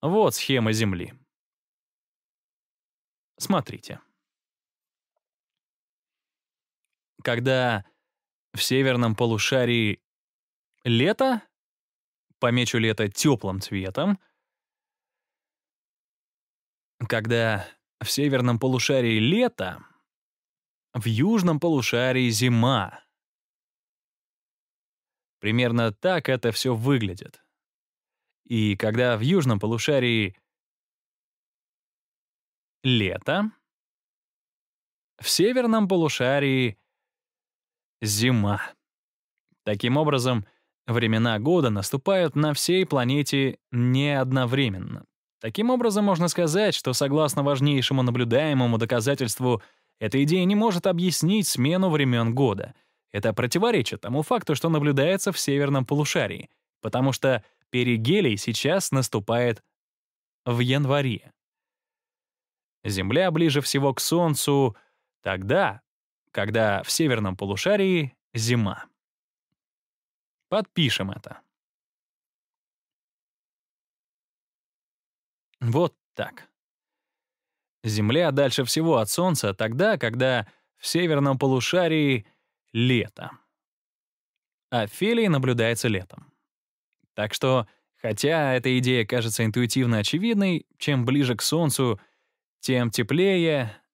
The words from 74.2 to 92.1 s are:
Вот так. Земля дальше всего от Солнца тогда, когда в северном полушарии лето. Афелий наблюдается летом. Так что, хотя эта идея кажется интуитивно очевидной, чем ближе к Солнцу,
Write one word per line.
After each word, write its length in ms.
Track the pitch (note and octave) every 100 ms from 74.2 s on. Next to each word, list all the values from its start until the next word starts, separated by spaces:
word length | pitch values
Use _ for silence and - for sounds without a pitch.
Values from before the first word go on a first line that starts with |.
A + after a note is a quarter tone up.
| _ _ _ _ _ _ _ _ _ _ _ _ _ _
Вот 360 | A#2 A#2+ E3+ _ _
так. 340 | - - - - _ _ _ _ _ _ _ _ _ _ _ _ _
Земля 480 | A2+ G#2+ G#2 C#3 F3
дальше 340 | C#3 C#3 A#2+
всего 340 | B2+ - D#3+ C#3+
от 100 | G#2
Солнца 460 | - F3+ D3 G#2+
тогда, 420 | F#2+ A2+ A#2 G3 F#3+
когда 500 | A#2 A#2 C3 B2 A2+ _ _ _
в 100 | -
северном 520 | D#3+ F3 D3 C#3 C3
полушарии 880 | C#3 C3 A#2 F3+ E3+ D#3+ C#3+ B2+ G2+ _ _ _ _
лето. 600 | A2+ B2 B2 - - - - _ _ _ _ _ _ _ _ _ _ _ _ _
Афелий 580 | B2 G#2 - G3 A#3 G#3+
наблюдается 600 | D3+ C3 A#2+ A2+ A#2 B2
летом. 440 | G2+ F2+ - - _ _ _ _ _ _ _ _
Так 180 | - G#2+
что, 340 | - C3+ C3 G#2+ _ _
хотя 580 | _ A#2 G#2+ C#3 D#3+ C#3+
эта 260 | B2+ B2+ B2+
идея 280 | B2 B2+ G#2+
кажется 380 | B2 A2+ A2
интуитивно 540 | A2+ G#2+ B2 - B2 A2+
очевидной, 680 | G2+ D#3 A3 A3 G3 E3+ - _
чем 280 | - C#3
ближе 300 | A#2+ C#3+ C3
к 80 | A#2
Солнцу, 560 | - D#3 D#3+ - B2+ G2+ _